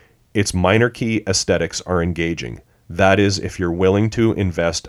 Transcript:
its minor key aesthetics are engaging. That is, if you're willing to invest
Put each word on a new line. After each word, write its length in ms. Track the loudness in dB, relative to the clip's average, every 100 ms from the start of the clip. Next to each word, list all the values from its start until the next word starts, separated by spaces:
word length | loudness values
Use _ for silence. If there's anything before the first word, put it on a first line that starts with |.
| _ _ _
its 200 | -2 -2
minor 340 | 0 2 4 2
key 360 | 0 -2 -2 -2
aesthetics 540 | -2 0 0 -2 -6
are 200 | -4 -2
engaging. 600 | 0 -2 -4 -4 -8 -12 -18 _ -8
That 300 | 2 4 4
is, 220 | 2 0
if 180 | -6 -4
you're 140 | -2
willing 360 | 0 2 2 2
to 240 | 2 0
invest 520 | 2 -2 0 -2 -2